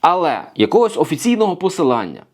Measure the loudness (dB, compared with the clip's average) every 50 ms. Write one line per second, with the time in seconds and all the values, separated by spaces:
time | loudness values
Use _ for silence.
0 | 2 2 2 2 0 -2 -2 -4 -8 -12 _ 0 0 2 4 2 2 2 2 -2
1 | -2 -2 -2 -2 0 0 2 2 2 0 -2 -2 -4 -4 -2 0 0 0 0 0
2 | -4 -6 -12 -16 -18 _